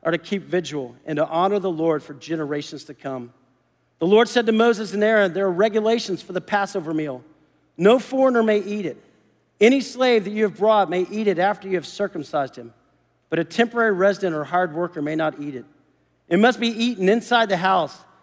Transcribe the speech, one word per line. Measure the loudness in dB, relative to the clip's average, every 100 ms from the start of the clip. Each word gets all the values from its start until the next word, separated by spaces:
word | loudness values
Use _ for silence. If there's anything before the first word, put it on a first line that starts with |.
are | -2
to | -4
keep | -4 -8
vigil | -4 -4 -4 -8 -10 -14 -8
and | -4
to | -2
honor | 0 0 0
the | -2
Lord | -2 0 -2
for | -4
generations | -18 -8 -6 -4 -6 -8 -14
to | -16
come. | -14 -10 -10 -12 _ _ _ _ _ _ _
The | 4
Lord | 6 6
said | 2 2
to |
Moses | 4 4 2 -2
and | 0
Aaron, | 2 4 2
'There | 0 -2
are |
regulations | 2 2 2 0 0 -2 -8
for | -6
the | -10
Passover | -4 -4 -2 -6 -4
meal. | -4 -4 -8 -14 _ _ _ _ 2
No | 4 6
foreigner | 2 2 2 4
may | 2 2
eat | 0 -6 -6
it. | -8 _ _ _ _ _ _
Any | 4 4
slave | -2 -2 2 2 0
that |
you | -2
have | -2 0
brought | 2 4 2
may | 0 -2
eat | -2 -2
it | 2
after | 0 -2 -4
you | -6
have | -6
circumcised | -6 -6 -6 -6 -4 -4 -8
him, | -20 _ _ _ _ _ _
but | -4
a | -4
temporary | 0 -2 2 0
resident | 2 2 2 -4 -4
or |
hired | -2 -2 -2 -4
worker | -6 -6
may | -6 -2
not | -4 -4
eat | -12 -12
it. | -16 _ _ _ _ _ _
It | 2
must | 4 2
be | -4
eaten | -2 -4 0 2
inside | 2 2 0 2
the | 0
house. | 0 0 -2 -8 _ _